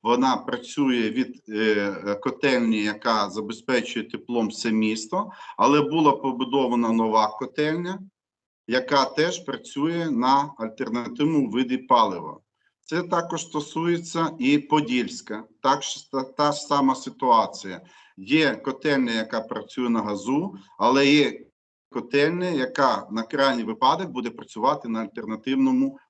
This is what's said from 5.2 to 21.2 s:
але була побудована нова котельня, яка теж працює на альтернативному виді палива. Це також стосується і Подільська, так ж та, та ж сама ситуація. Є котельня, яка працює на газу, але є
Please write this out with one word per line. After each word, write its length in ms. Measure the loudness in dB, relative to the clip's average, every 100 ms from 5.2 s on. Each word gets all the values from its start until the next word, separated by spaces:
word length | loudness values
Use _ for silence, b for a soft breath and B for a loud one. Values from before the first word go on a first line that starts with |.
| -4 B B 2
але 240 | 4 4
була 300 | 4 4 4
побудована 800 | 4 -2 -4 -2 0 2 2 2
нова 360 | 2 4 4 2
котельня, 720 | -2 -8 -2 -2 -2 -6 -8 -12 _ _ _ _ _ -2
яка 380 | -2 2 2
теж 340 | 2 0 0 -2
працює 720 | -8 -10 -10 -4 -2 0 -2
на 420 | 0 4 4 2 -6
альтернативному 920 | -8 -6 -4 -4 -4 -2 0 2 0
виді 280 | 0 0 -4
палива. 600 | 2 4 4 -2 -10 -14 _ _ _ _
Це 180 | -6 -4
також 380 | 0 -2 -2 -8
стосується 920 | -6 -8 -6 -4 0 -2 -2 -4 -4 0
і 180 | 2 2
Подільська, 840 | 2 0 2 -2 -2 -8 -12 -12 -12 _
так 220 | 0 0
ж 280 | -2 -10 -8
та, 120 | -6
та 280 | -6 0 0
ж 80 | 0
сама 340 | 0 2 2
ситуація. 840 | 0 -6 -4 4 4 4 -4 -12 -12 b b b -20
Є 380 | 0 2 2
котельня, 560 | 0 -6 -2 0 2 2
яка 300 | -2 -2 -4
працює 480 | -4 -8 -8 -4 0
на 120 | 0
газу, 540 | -2 -4 -2 -2 -2 B B 0
але 300 | 2 4 6
є 380 | 6